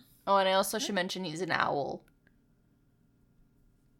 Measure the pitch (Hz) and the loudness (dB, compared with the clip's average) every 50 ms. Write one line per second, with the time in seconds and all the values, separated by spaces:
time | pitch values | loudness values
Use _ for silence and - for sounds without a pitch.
0 | - - _ _ - 196 196 196 190 190 190 190 202 - - 214 - - 202 190 | -12 -18 _ _ 0 2 4 4 4 4 4 2 2 0 -2 -4 -4 -2 -2 -2
1 | 175 190 - - 185 160 151 165 185 160 - - - - - 143 135 - - 175 | -2 -4 -4 -6 -8 -6 -6 -6 -4 0 0 0 0 0 0 -2 -4 -6 -8 -10
2 | - _ _ _ _ _ _ _ _ _ _ _ _ _ _ _ _ _ _ _ | -12 _ _ _ _ _ _ _ _ _ _ _ _ _ _ _ _ _ _ _
3 | _ _ _ _ _ _ _ _ _ _ _ _ _ _ _ _ _ _ _ | _ _ _ _ _ _ _ _ _ _ _ _ _ _ _ _ _ _ _